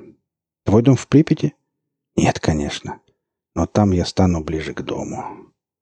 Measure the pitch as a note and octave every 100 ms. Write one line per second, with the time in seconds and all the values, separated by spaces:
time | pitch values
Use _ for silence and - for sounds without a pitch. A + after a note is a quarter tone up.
0 | - - _ _ _ _ - G#2+ B2+ B2
1 | - C#3 D#3 D#3 D3 - _ _ _ _
2 | _ - - - - D2+ D2 - - -
3 | _ _ _ _ _ - E2 G#2+ G2+ F2+
4 | E2+ - F#2 E2+ D2+ D#2 D2 - - -
5 | - - - - - _ _ _